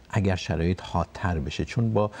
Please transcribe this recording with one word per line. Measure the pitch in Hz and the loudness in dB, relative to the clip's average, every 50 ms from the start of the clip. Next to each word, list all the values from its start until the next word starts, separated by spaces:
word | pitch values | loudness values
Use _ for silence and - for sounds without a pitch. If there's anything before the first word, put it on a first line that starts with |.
| - - | -10 -2
اگر | - 110 95 98 92 | 0 2 2 2 2
شرایط | 90 - - 82 78 82 90 92 - | 0 0 -2 0 2 2 2 0 0
حادتر | - - - 87 80 - - - - 90 85 76 | -4 -4 -2 -2 -2 -2 -4 -4 -2 0 0 0
بشه؟ | 67 82 - - 78 | -2 -4 -4 -4 -4
چون | - - 123 117 113 110 | -2 0 0 0 2 2
با | 104 104 104 - - | 2 2 0 -2 -8